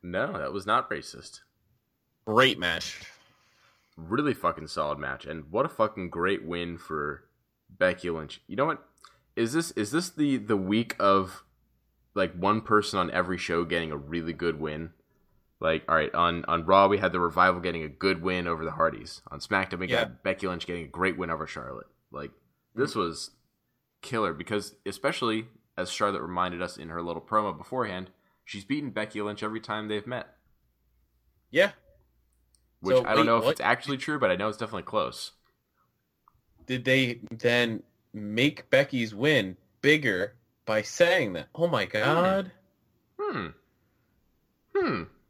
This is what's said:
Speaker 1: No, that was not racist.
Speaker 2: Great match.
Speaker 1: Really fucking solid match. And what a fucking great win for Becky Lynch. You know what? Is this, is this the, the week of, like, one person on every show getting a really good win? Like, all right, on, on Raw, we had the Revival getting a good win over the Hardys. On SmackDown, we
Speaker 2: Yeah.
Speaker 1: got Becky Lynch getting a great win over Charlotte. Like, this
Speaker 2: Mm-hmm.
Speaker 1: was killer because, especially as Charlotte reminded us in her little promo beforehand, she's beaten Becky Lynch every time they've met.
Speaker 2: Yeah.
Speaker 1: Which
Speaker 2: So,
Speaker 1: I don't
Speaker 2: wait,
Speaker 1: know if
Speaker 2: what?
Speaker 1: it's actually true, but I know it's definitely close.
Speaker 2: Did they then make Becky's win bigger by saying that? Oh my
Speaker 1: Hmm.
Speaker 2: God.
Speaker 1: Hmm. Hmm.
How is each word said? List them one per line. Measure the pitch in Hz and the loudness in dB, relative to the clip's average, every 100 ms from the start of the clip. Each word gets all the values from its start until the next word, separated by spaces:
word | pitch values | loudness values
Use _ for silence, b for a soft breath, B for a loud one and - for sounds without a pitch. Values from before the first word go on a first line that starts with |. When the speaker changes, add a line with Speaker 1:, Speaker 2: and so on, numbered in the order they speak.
Speaker 1:
No, | 90 95 143 131 | -4 -4 -4 -4
that | 69 | -6
was | 98 98 | -6 0
not | 117 - | 0 0
racist. | 73 - - - - _ _ _ _ _ _ _ _ - | -8 -8 -16 -18 -20 _ _ _ _ _ _ _ _ 2
Speaker 2:
Great | 110 131 - | 6 6 4
match. | 87 82 - - - b b b b b b b b - | -2 -2 -6 -10 -16 b b b b b b b b -18
Speaker 1:
Really | 80 117 147 | -4 0 0
fucking | - 87 80 78 | 0 -2 -2 -8
solid | - 76 71 | -4 -4 -4
match. | 69 67 - | -6 -8 -8
And | 80 73 | -10 -4
what | 101 156 | -2 -2
a | |
fucking | - 107 - 87 | 0 -2 -2 -6
great | 85 90 98 80 | -2 0 0 -4
win | 87 87 82 | -6 -6 -8
for | - 78 73 71 _ _ _ _ _ | -8 -6 -4 -8 _ _ _ _ _
Becky | - 92 87 87 | 2 2 2 -4
Lynch. | 80 76 - - | -6 -8 -14 -8
You | 104 | -2
know | 151 | 0
what? | 147 _ _ b b b - | -2 _ _ b b b -2
Is | 117 | 0
this, | 151 165 | 0 -2
is | - 104 | -4 0
this | 151 180 | -2 -2
the, | - 147 127 | 0 2 2
the | 104 104 | 2 0
week | 92 110 120 - | 4 2 0 2
of, | 98 98 92 - _ _ _ _ _ _ _ | 4 4 2 -8 _ _ _ _ _ _ _
like, | 101 92 | -2 -2
one | 87 98 110 | 0 2 2
person | 113 107 101 95 | 4 4 4 0
on | 87 | 0
every | 90 90 90 | 0 0 -2
show | - 85 | 0 0
getting | 82 85 82 | 2 -2 -2
a | 73 | -6
really | 71 85 82 | -6 -6 -4
good | 80 85 76 | -2 -2 -2
win? | 78 76 82 _ _ _ _ _ _ _ | -6 -6 -10 _ _ _ _ _ _ _
Like, | 80 80 - | 0 0 2
all | 80 | 2
right, | 76 | 2
on, | - 85 85 - | 2 2 0 -2
on | 85 82 | -2 6
Raw, | 95 98 | 8 8
we | 101 | 6
had | 92 | 2
the | 87 | 2
Revival | 87 85 92 90 | 2 4 4 4
getting | 87 82 | -2 -4
a | 78 | -8
good | 71 95 87 | 0 0 2
win | 90 90 87 | 0 -2 -2
over | 80 | -2
the | 80 | -4
Hardys. | 78 82 - - - - | 0 0 0 -14 -16 -14
On | 73 | -14
SmackDown, | - 101 95 90 | -2 0 0 -4
we | 92 | 0
Speaker 2:
Yeah. | 120 | 0
Speaker 1:
got | 113 - | 0 -2
Becky | 98 92 98 | -4 -2 -4
Lynch | 87 - | -4 -6
getting | 87 | -8
a | 76 | -8
great | 87 92 85 | -2 0 0
win | 85 | -4
over | 78 76 | -4 -6
Charlotte. | - 64 60 - _ _ | -8 -10 -12 -14 _ _
Like, | 67 73 _ _ _ _ | -12 -12 _ _ _ _
this | 107 143 | -4 -2
Speaker 2:
Mm-hmm. | 113 | 0
Speaker 1:
was | 85 78 - _ _ _ _ _ _ _ | -2 -4 -12 _ _ _ _ _ _ _
killer | - 117 98 | -6 -2 -2
because, | 78 85 104 95 - 98 | -2 -2 -4 -4 -10 -10
especially | 95 139 160 117 110 110 _ _ - | -4 -4 -2 -2 -2 -6 _ _ -8
as | 90 | -6
Charlotte | - 101 98 | -2 0 -2
reminded | 78 90 90 87 | -4 -2 -2 -2
us | 90 - | -8 -8
in | 82 | -10
her | 85 | -8
little | 85 82 | -6 -8
promo | - 107 104 78 | -2 0 0 -6
beforehand, | - 127 110 92 95 _ _ _ | -8 -6 -4 -6 -10 _ _ _
she's | - 101 | -14 -14
beaten | 95 147 143 | -4 -4 -2
Becky | 104 107 104 | -4 -4 -4
Lynch | 104 107 | -6 -4
every | 110 110 | -6 -6
time | 113 107 107 | -6 -6 -2
they've | 104 110 | -4 -4
met. | 123 - _ _ _ _ _ _ _ _ _ _ _ _ | -8 -10 _ _ _ _ _ _ _ _ _ _ _ _
Speaker 2:
Yeah. | 139 202 - _ _ _ _ _ _ _ _ _ _ | 4 4 2 _ _ _ _ _ _ _ _ _ _
Speaker 1:
Which | 92 127 | 4 4
Speaker 2:
So, | |
Speaker 1:
I | - | 6
don't | 110 | 4
Speaker 2:
wait, | 113 | 6
Speaker 1:
know | 117 | 6
if | |
Speaker 2:
what? | 117 | 4
Speaker 1:
it's | 160 | 2
actually | 101 123 143 135 | 2 2 0 -4
true, | - 151 | -4 0
but | 107 | 2
I | 90 | 2
know | 107 | -2
it's | 104 | -4
definitely | 110 104 | -8 -8
close. | - 107 64 - - _ _ _ _ _ _ _ _ _ _ _ _ _ - | -4 -2 -2 -6 -14 _ _ _ _ _ _ _ _ _ _ _ _ _ -6
Speaker 2:
Did | 127 | -2
they | 127 131 123 120 104 | 2 4 2 -4 -12
then | 113 120 120 120 113 - _ _ | -2 2 4 2 -2 -10 _ _
make | 107 104 110 143 135 - | -12 -4 2 2 0 2
Becky's | 135 139 127 113 | 4 4 -2 -4
win | 104 143 143 95 92 _ _ | 0 4 4 2 -6 _ _
bigger | 139 156 135 90 90 - _ _ | 4 4 4 0 -2 -6 _ _
by | - 107 | -2 -2
saying | - - 175 185 117 | -2 4 6 6 2
that? | 87 - | -4 -10
Oh | - 170 | -2 0
my | 131 92 | 2 0
Speaker 1:
Hmm. | |
Speaker 2:
God. | 107 123 160 185 190 190 - _ _ _ _ _ - | 0 2 4 4 2 -2 -14 _ _ _ _ _ -8
Speaker 1:
Hmm. | 415 175 85 - _ _ _ _ _ _ _ _ _ _ _ | -4 -4 -8 -12 _ _ _ _ _ _ _ _ _ _ _
Hmm. | 392 330 113 82 _ | 0 2 0 -4 _